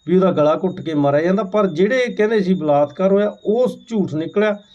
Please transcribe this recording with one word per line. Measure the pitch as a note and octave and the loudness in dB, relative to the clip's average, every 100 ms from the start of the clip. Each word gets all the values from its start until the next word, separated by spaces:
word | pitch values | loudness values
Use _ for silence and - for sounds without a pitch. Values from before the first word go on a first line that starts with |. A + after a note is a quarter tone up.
| D3 | -2
ਵੀ | F3+ | 2
ਉਹਦਾ | F3+ | 2
ਗਲਾ | D3+ D3 D#3+ | 2 2 2
ਘੁੱਟ | F#3+ - | -2 -6
ਕੇ | E3 D3+ | -4 0
ਮਾਰਿਆ | C#3+ C#3+ | 2 2
ਜਾਂਦਾ, | E3+ G3 | 0 0
ਪਰ | G3 G#3+ G3 | 0 0 0
ਜਿਹੜੇ | D3+ G3+ C4 B3 | 0 0 0 -2
ਕਹਿੰਦੇ | F#3+ G#3+ A3+ | -2 0 0
ਸੀ | F#3 | 0
ਬਲਾਤਕਾਰ | F#3 D3+ C#3+ D3 - F#3+ | 0 2 2 0 0 0
ਹੋਇਆ | G3 G#3 - - | 2 0 -4 -2
ਉਹ | A3+ B3+ - - | 0 0 -2 -6
ਝੂਠ | A3 E3 | -4 -2
ਨਿਕਲਿਆ, | D3 E3 G3+ G#3+ G#3 - | -4 -4 -2 -2 -2 -10